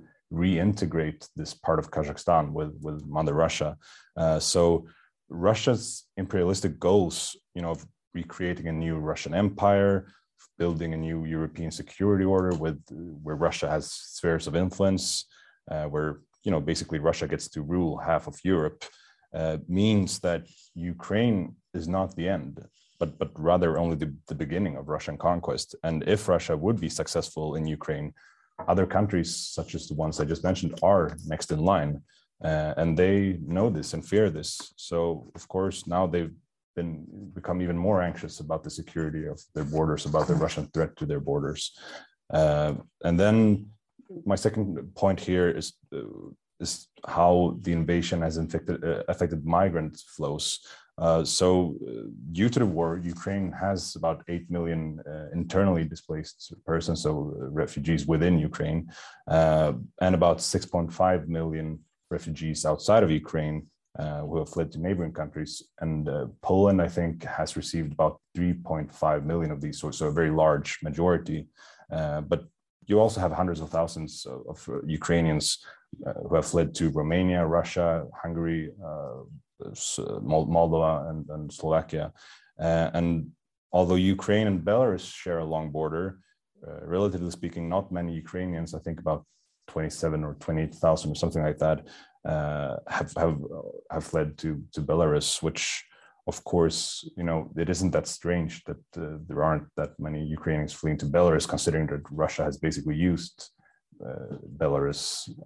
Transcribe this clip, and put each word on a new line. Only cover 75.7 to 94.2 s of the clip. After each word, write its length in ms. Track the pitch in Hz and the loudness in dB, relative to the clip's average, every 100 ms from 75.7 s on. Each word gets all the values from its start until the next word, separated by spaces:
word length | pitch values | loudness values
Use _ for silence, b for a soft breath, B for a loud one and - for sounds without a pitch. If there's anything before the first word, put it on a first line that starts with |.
| B _ - - | B _ -12 -10
uh, 80 | - - | -8 0
who 80 | 82 | 2
have 100 | 76 | 2
fled 300 | 85 78 - | 2 2 0
to 160 | 82 | 0
Romania, 520 | 76 76 87 92 90 | 0 2 2 2 2
Russia, 640 | 80 - 82 92 85 82 82 - | 2 2 0 0 0 0 -4 -10
Hungary, 480 | 85 82 82 82 78 101 82 | -6 -4 -2 -2 -6 -10 -12
uh, 360 | 76 71 60 - 151 _ - - | -10 -10 -12 -16 -20 _ -16 -14
S-, 280 | - - - - 50 | -10 -8 -6 -6 -6
Mol-, 260 | 55 78 76 | 0 2 4
Moldova, 640 | 82 82 80 80 78 78 | 4 6 4 2 2 -2
and, 200 | 78 71 | -8 -8
and 240 | 76 73 | -10 -10
Slovakia. 580 | - 80 80 80 78 73 B B B B - | -6 0 0 0 -4 -6 B B B B -4
Uh, 300 | 82 82 82 | 0 2 2
and 360 | 87 85 82 - - _ _ _ | 2 2 0 -4 -12 _ _ _
although 240 | 90 87 92 | 2 4 6
Ukraine 520 | 92 95 - 104 107 | 4 2 2 4 4
and 120 | 92 | 2
Belarus 480 | 82 120 127 90 - | 2 4 4 0 -6
share 300 | - 90 82 | -10 -4 -4
a 60 | 80 | -2
long 240 | 80 78 | -4 -4
border, 500 | 76 78 80 92 92 b b _ _ 80 | -4 -2 -2 -4 -6 b b _ _ -16
uh, 180 | 76 78 | -14 -2
relatively 460 | 90 101 90 87 | 0 2 0 -4
speaking, 380 | 82 85 87 85 | -6 -8 -6 -2
not 220 | 92 98 | -2 -2
many 220 | 90 85 | -4 -4
Ukrainians, 600 | 82 - 90 92 82 82 | -6 -8 -6 -4 -4 -6
I 60 | 80 | -8
think 200 | - 80 | -8 -6
about 240 | 80 73 - _ _ _ - | -2 -4 -6 _ _ _ -10
twenty-seven 560 | 82 78 - 82 78 | -6 -6 -2 -2 -2
or 100 | 76 73 | -4 -6
twenty-eight 340 | - 78 78 - | -4 -2 -2 2
thousand 360 | 82 80 78 | 2 4 0
or 40 | 73 | -2
something 280 | 82 82 | -2 0
like 160 | 76 73 | -2 0
that, 280 | 78 76 B B B B - | 0 0 B B B B -4
uh, 480 | 78 73 73 69 - - | -2 -2 -2 -4 -6 -6
have, 260 | - 71 - | -6 -4 0
have, 220 | 85 73 - 82 - - - | 0 0 -4 -10 -12 -14 -8
have 120 | 82 | -8
fled 340 | - 82 | -2 -2